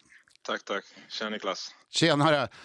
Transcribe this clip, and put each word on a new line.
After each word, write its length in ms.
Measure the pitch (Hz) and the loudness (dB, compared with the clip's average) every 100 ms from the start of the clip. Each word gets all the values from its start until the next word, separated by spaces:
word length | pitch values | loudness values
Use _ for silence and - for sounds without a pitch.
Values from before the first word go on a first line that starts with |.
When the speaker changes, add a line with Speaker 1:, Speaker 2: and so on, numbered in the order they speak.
| _ - _ _ | _ -20 _ _
Speaker 1:
Tack, 220 | - 113 | -8 -8
tack. 200 | - 101 - 95 - | -4 -6 -6 -16 -16
Tjena, 220 | - 110 | -8 -8
Niklas. 440 | 107 98 90 - - _ | -6 -4 -6 -8 -16 _
Speaker 2:
Tjenare. 580 | - 165 147 156 147 120 - | 2 4 4 4 2 0 -8